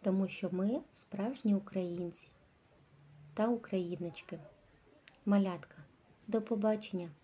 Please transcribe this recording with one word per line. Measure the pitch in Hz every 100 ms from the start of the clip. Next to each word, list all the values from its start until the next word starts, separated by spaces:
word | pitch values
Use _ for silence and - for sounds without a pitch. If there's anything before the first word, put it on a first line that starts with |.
Тому | - 190 190
що | - 185
ми | 180 196 262 -
справжні | - - 202 208 277 220 196
українці | 196 190 180 175 175 170 - - _ _ _ _ - - - - -
та | - 220
україночки. | 233 233 190 175 175 170 160 - 165 147 - _ _ _ - - - -
Малятка, | 202 190 175 - - - _ _ - -
до | 220
побачення. | 220 226 214 214 214 185 170 147